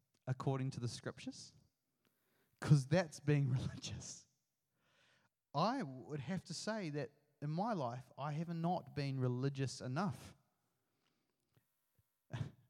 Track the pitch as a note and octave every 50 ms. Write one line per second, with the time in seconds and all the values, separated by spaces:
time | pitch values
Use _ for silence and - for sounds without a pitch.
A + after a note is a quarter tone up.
0 | _ _ _ _ _ B2+ C3 - - C#3+ C3+ C3 C3 C3 - A#2+ A#2+ A#2 - -
1 | - A#2 - - - C4 - - - - - - - _ _ _ _ _ _ _
2 | _ _ _ _ _ _ _ _ _ _ _ _ - - D#3 C#3+ B2+ - D#3 F#3
3 | F3+ D#3 - - - C#3+ D3 C#3+ C#3 B2 C3 B2+ - - - - - - - -
4 | - - - - - _ _ _ _ _ _ _ _ _ _ _ _ _ _ _
5 | _ _ _ _ _ _ _ _ _ _ - C#3 F3 A3 C4 C#4+ G3 C3+ C3 B2+
6 | F#2+ G2 D3 D3+ A#2 D3 F#3+ F3 - - E3+ - - G#3 A3 A3 F#3+ D#3 C#3+ D3
7 | C#3+ - - _ _ _ _ _ D3 D3 D#3 E3+ G3+ A#3+ A3 E3+ C3+ A#2+ A#2+ B2+
8 | - - - - C3+ D3+ D3 D#3 E3+ E3 E3+ E3 E3 E3+ F3+ - - - - D3
9 | C#3 C#3 C3+ C3 B2+ B2+ B2 B2 C3 C#3 C#3 C3+ C3+ B2+ - - - B2+ B2+ D#3
10 | G3+ F#3 B2+ - - F#2+ - - _ _ _ _ _ _ _ _ _ _ _ _
11 | _ _ _ _ _ _ _ _ _ _ _ _ _ _ _ _ _ _ _ _
12 | _ _ _ _ _ _ - A#2 - - - - - _